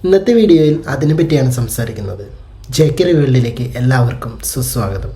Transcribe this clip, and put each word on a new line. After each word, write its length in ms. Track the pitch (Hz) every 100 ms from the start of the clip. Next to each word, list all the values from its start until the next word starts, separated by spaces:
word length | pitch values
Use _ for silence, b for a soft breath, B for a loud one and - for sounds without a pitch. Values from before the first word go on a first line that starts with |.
ഇന്നത്തെ 320 | 180 196 220
വീഡിയോയിൽ 420 | 233 220 165 151 156 -
അതിനെ 280 | 135 151 160
പറ്റിയാണ് 360 | 160 151 131
സംസാരിക്കുന്നത്. 720 | 123 117 - 113 104 101 98 101 - - - -
ജെ 160 | 131 156
കെ 160 | -
റിവേൾഡിലേക്ക് 640 | 180 165 139 127 117 117 123 123
എല്ലാവർക്കും 560 | 127 131 120 - 117 113
സുസ്വാഗതം. 680 | - - 123 123 101 98 98